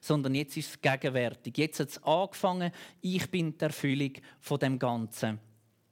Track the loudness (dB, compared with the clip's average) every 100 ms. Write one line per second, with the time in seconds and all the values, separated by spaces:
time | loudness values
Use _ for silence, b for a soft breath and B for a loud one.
0 | 2 2 4 0 0 -6 -8 0 2 2
1 | 2 2 0 -2 -6 0 0 0 -4 -2
2 | 2 2 2 0 0 0 -2 B B B
3 | -2 -2 0 0 -2 0 -2 0 0 2
4 | 0 -4 B B -4 0 0 0 0 -2
5 | -4 -4 -4 -4 -10 _ _ _ _